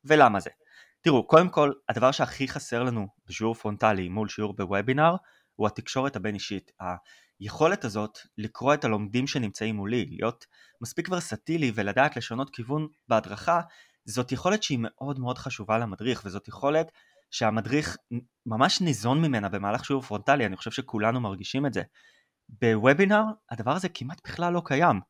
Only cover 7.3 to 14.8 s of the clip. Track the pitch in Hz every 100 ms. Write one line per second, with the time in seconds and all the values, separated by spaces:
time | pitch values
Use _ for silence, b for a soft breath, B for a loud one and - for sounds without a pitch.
7.3 | _ 101 - 156 196 120 104 107 - -
8.3 | - 107 - 120 147 135 107 104 120 139
9.3 | 147 110 - 107 107 98 120 87 82 110
10.3 | - - b b b 120 - 170 180 -
11.3 | 107 - 165 135 110 101 107 147 123 -
12.3 | 117 139 - 117 147 151 _ _ 113 107
13.3 | 101 - 170 170 b b b - 117 123
14.3 | 131 180 214 - 127